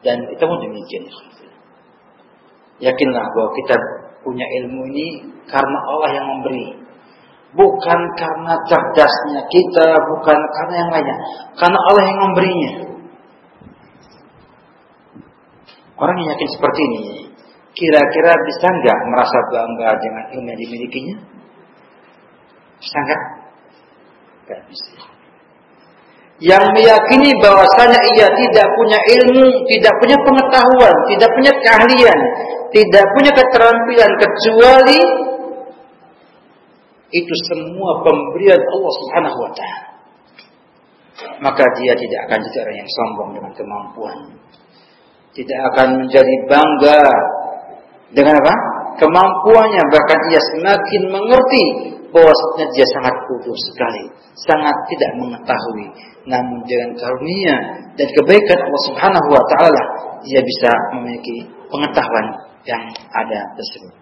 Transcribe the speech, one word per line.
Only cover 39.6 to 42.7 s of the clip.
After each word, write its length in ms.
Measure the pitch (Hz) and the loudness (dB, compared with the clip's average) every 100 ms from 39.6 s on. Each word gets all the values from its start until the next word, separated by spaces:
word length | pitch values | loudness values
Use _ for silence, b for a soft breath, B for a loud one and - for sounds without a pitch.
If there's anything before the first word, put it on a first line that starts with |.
| - - - _ _ _ _ _ _ _ _ _ _ _ _ - - - | -14 -16 -20 _ _ _ _ _ _ _ _ _ _ _ _ -20 -20 -6
Maka 240 | 139 - 127 - | -6 0 0 0
dia 160 | 127 139 | -2 -2
tidak 240 | - - 110 | -4 -10 -6
akan 120 | - | -6
jadi 140 | - 131 | -6 -10
orang 100 | 107 | -10